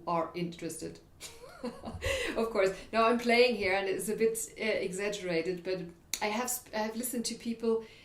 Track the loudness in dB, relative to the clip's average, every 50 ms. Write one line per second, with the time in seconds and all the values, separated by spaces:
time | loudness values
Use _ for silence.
0 | -2 0 0 0 0 -2 -2 -4 -4 -4 -4 -6 -8 -8 -8 -6 -8 -10 -10 -12
1 | -18 -20 -20 -16 -16 -14 -14 -16 -18 -18 -16 -10 -10 -10 -10 -8 -10 -10 -8 -4
2 | -2 0 0 0 -2 -2 0 0 0 0 2 4 4 4 2 0 -8 -2 2 4
3 | 6 6 6 4 4 4 6 8 8 6 6 2 2 2 2 2 2 0 -2 -2
4 | -2 -2 0 4 4 4 2 2 -6 -8 -6 -4 -2 0 0 0 0 -2 -2 -2
5 | -2 -2 -2 -4 -4 0 0 0 0 0 -2 -4 -2 -4 -4 -4 -4 -8 -12 -18
6 | _ -8 -6 -2 -2 0 0 0 -2 -2 -4 -6 -6 -6 -4 -4 -2 -2 -4 -4
7 | -6 -4 -4 -4 -4 -4 -4 -6 -4 -6 -4 -2 0 0 2 0 0 -6 -16 -20